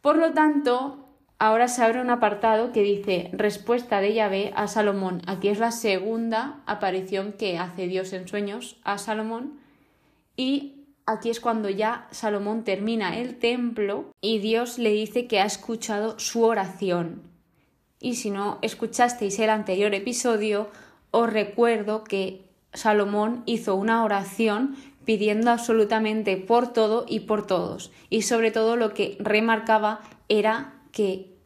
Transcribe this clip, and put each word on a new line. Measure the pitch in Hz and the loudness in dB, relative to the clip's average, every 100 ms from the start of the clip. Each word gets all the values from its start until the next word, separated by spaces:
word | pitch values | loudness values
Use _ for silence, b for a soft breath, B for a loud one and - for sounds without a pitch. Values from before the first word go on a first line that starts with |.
Por | 285 311 | 4 4
lo | 330 | 4
tanto, | 311 311 285 285 247 277 - - _ _ _ | 4 4 4 2 0 -2 -10 -20 _ _ _
ahora | 214 220 240 | 2 4 4
se | 247 | 4
abre | 226 240 | 2 2
un | 247 | 0
apartado | 240 220 202 226 220 240 | 2 2 2 2 4 2
que | 233 | 2
dice, | 202 196 196 185 175 | 2 2 2 -2 -2
"Respuesta | 196 208 202 - 240 240 202 | 0 0 0 0 0 2 0
de | 196 | 2
Yahvé | 220 208 196 202 - | 2 2 0 -2 -2
a | 208 | -2
Salomón". | 220 208 196 190 180 - | 0 0 0 -2 -4 -6
Aquí | 190 196 | -2 0
es | 208 | 2
la | 233 | 0
segunda | 226 220 185 196 226 226 220 262 - - | 0 0 0 0 -2 -2 -2 -4 -10 -8
aparición | 208 202 185 185 196 202 | -4 -2 -2 -4 -4 -4
que | 202 202 170 | -4 -4 -4
hace | 180 175 180 | -6 -6 -4
Dios | 185 185 | -4 -4
en | 190 185 | -8 -8
sueños | 208 202 208 - - | -6 -6 -8 -12 -10
a | - 202 | -6 -6
Salomón | 214 214 220 226 277 302 B B B B B B B - | -4 -4 -4 -6 -8 -12 B B B B B B B -6
y | 262 277 277 - - _ - | -2 -2 -4 -16 -20 _ -6
aquí | 220 226 | -4 -2
es | 233 | -2
cuando | 240 226 208 | 0 0 -2
ya | 196 214 240 - | -2 -2 -2 -10
Salomón | - 220 208 202 226 | -6 -4 -2 -2 -4
termina | 220 190 214 226 190 190 | -2 -2 -2 -2 -2 -4
el | 247 240 | -6 -2
templo | 233 247 240 226 202 214 - _ | 0 0 -2 -2 -2 -2 -8 _
y | 202 220 | -2 0
Dios | 208 226 240 240 | 2 0 0 -2
le | 233 | 0
dice | 208 214 247 240 | 2 0 -4 0
que | 208 | 2
ha | 208 | 2
escuchado | - - 226 - 208 220 214 | -2 -6 -8 -4 -4 -4 -4
su | - 233 | -6 2
oración. | 226 220 190 - 196 175 175 170 - _ _ _ _ _ _ _ | 4 4 -2 -4 -2 0 -2 -8 -18 _ _ _ _ _ _ _
Y | - 240 | -6 -4
si | 214 | -4
no | 196 202 - | -4 -4 -4
escuchasteis | 226 - 220 226 240 240 202 190 | -6 -4 -6 2 0 2 -4 0
el | 220 | 2
anterior | 220 208 185 202 | 0 0 0 0
episodio, | 196 202 240 247 220 214 202 214 B B B _ | 0 -4 -2 0 0 0 -2 -4 B B B _
os | 220 226 | 0 2
recuerdo | 214 208 - 233 226 208 214 | 0 -2 2 2 2 -2 -6
que | 214 196 190 190 - _ _ | -4 -4 -4 -8 -20 _ _
Salomón | - 220 208 202 208 214 240 - | -2 2 4 2 0 0 -2 -4
hizo | 233 233 | -4 0
una | 190 208 226 | 0 2 2
oración | 220 202 196 - 226 208 269 277 B B | 2 0 -4 0 0 2 -2 -4 B B
pidiendo | - 220 214 208 233 | -2 2 2 2 2
absolutamente | 233 240 226 214 220 220 220 202 190 | 2 2 2 4 2 0 0 0 -2
por | 190 233 247 | 2 2 2
todo | 247 220 220 240 | 2 2 2 -2
y | 220 | -6
por | - 214 202 | -2 -2 0
todos. | 185 175 - - B B | -2 -2 -8 -14 B B
Y | 220 | -2
sobre | 202 233 226 | 2 2 2
todo | 220 220 240 | 2 2 2
lo | 220 | 0
que | 214 196 - | 0 -4 -2
remarcaba | 208 208 226 226 214 220 214 220 B B _ | 0 2 4 2 4 4 4 -2 B B _
era | 214 208 226 277 - - | 2 2 0 -4 -16 -14
que | - 202 190 190 - | -2 0 0 -10 -20